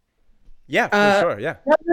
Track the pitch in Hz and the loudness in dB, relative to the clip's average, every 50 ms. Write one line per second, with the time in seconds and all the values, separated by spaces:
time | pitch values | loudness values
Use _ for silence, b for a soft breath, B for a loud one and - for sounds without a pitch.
0 | _ _ _ _ _ _ _ _ _ - - - - - 139 202 240 - 208 202 | _ _ _ _ _ _ _ _ _ -20 -20 -20 -12 -4 -2 -2 0 0 0 2
1 | 208 208 196 202 185 175 117 101 113 165 147 - - 277 311 - 311 339 | 2 2 2 2 0 0 -2 -4 -6 -8 -8 -6 -2 0 0 0 0 0